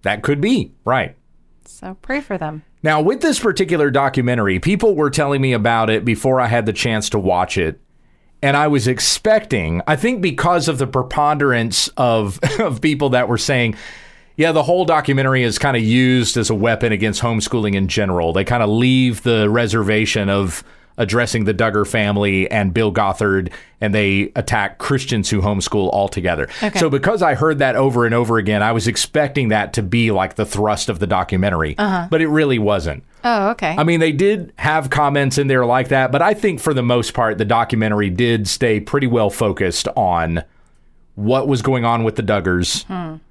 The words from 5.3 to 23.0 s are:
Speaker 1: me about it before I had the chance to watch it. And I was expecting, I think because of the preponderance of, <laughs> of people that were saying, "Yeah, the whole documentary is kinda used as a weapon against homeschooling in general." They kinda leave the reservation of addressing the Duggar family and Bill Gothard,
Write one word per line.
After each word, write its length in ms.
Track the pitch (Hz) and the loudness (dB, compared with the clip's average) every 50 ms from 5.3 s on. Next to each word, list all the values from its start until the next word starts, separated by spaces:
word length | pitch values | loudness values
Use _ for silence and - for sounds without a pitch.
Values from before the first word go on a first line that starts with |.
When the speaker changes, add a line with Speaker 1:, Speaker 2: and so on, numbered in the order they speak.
| 139 135 | 0 0
Speaker 1:
me 120 | 135 131 123 | 0 0 0
about 360 | 117 104 120 117 113 113 110 | 2 2 2 2 2 2 2
it 140 | 110 107 95 | 0 0 0
before 340 | 120 113 - - 135 131 131 | 0 -2 0 0 0 2 2
I 60 | 123 | 2
had 180 | 113 117 120 107 | 2 0 0 0
the 80 | 110 104 | -2 -4
chance 360 | - - 120 113 107 104 - | -2 -2 -2 -2 -2 -2 -2
to 80 | - 107 | -4 0
watch 380 | 92 95 90 90 92 - - | 0 0 0 0 0 0 -2
it. 220 | - 85 80 76 - _ _ _ _ _ _ _ _ _ _ _ _ | -2 -2 -2 -4 -8 _ _ _ _ _ _ _ _ _ _ _ _
And 160 | - 139 139 | -2 0 2
I 100 | 143 151 | 2 2
was 200 | 151 147 135 107 | 2 2 2 2
expecting, 920 | 123 127 123 - - - - - 220 214 214 214 - 135 104 85 80 85 87 - | 0 0 0 0 -2 -2 0 2 2 2 2 2 -2 -4 -2 -2 -2 -2 -2 0
I 80 | - - | -2 -2
think 260 | 131 202 240 254 214 | 0 0 -2 -2 0
because 460 | 180 180 135 - - 175 175 175 - | -2 -2 -2 0 0 0 2 2 0
of 100 | 165 147 | 0 -2
the 100 | 127 139 | -2 -4
preponderance 1000 | - - 131 127 127 - 151 147 147 151 143 143 139 123 117 113 117 - - - - - | -2 -2 -4 -4 -2 -2 0 2 2 2 2 2 0 2 0 0 -2 -2 -2 -4 -4 -2
of, 440 | - 131 120 113 110 107 101 92 - - - | 0 0 2 2 2 0 -2 -4 -4 -4 -2
<laughs> 100 | - - | -2 0
of 220 | 226 175 127 107 | -2 -2 -2 -2
people 280 | - 156 147 135 147 135 | -2 -2 0 0 0 0
that 160 | 127 123 123 101 | 2 0 2 0
were 80 | 120 | -2
saying, 380 | 110 - - 143 123 120 113 107 - - - - - - - - - - _ _ | -2 0 0 0 0 0 -2 -2 -6 -14 -18 -20 -20 -20 -20 -20 -20 -20 _ _
"Yeah, 160 | - 151 165 | 0 0 2
the 120 | 160 156 143 | 2 2 2
whole 200 | 139 175 185 185 | 2 2 2 2
documentary 580 | 165 160 151 147 147 139 135 135 131 131 131 123 | 2 2 0 2 0 0 0 2 2 2 2 0
is 140 | 117 101 - | 0 -2 0
kinda 200 | - 143 127 117 | -2 0 0 0
used 560 | 110 107 117 127 127 127 127 127 117 104 - | 2 2 4 4 4 4 4 2 2 0 -2
as 120 | 120 107 - | -2 0 0
a 60 | 113 | 0
weapon 360 | 101 104 117 113 110 120 117 | 0 2 0 0 0 0 -2
against 300 | 107 95 104 110 98 - | 0 0 -2 -2 -2 -2
homeschooling 540 | 120 117 113 107 - - - 120 107 104 98 | -2 -2 -2 -2 -2 -2 -2 -2 0 0 0
in 120 | 98 98 | 0 -2
general." 460 | 90 - 113 104 92 92 87 82 82 82 | 0 0 -2 0 0 0 0 0 0 0
They 100 | 95 98 | 0 0
kinda 240 | - 123 120 113 | 0 0 0 2
leave 560 | 101 107 113 123 127 131 131 127 123 113 - - | 2 2 2 4 4 4 4 2 2 0 -2 0
the 260 | 120 117 110 107 104 | 0 2 2 2 2
reservation 800 | 107 117 120 107 113 113 104 98 107 107 110 104 - 110 101 98 | 2 2 0 0 0 0 0 2 0 0 0 0 -2 -2 0 0
of 340 | 98 101 98 92 - - - - - - _ _ _ - | 0 0 0 -2 -4 -8 -12 -16 -20 -20 _ _ _ -6
addressing 460 | 117 92 101 120 120 113 - 117 107 | -4 -2 0 -2 0 0 -2 -2 0
the 80 | 101 107 | 0 0
Duggar 320 | 95 113 110 98 104 101 | 0 0 0 0 0 -2
family 640 | - - 113 104 104 101 101 104 101 95 95 92 - | 0 0 0 0 0 0 0 0 0 0 0 -2 0
and 200 | - 107 101 95 | 0 0 0 0
Bill 200 | 85 110 113 107 | 0 0 0 0
Gothard, 580 | 87 110 | 0 0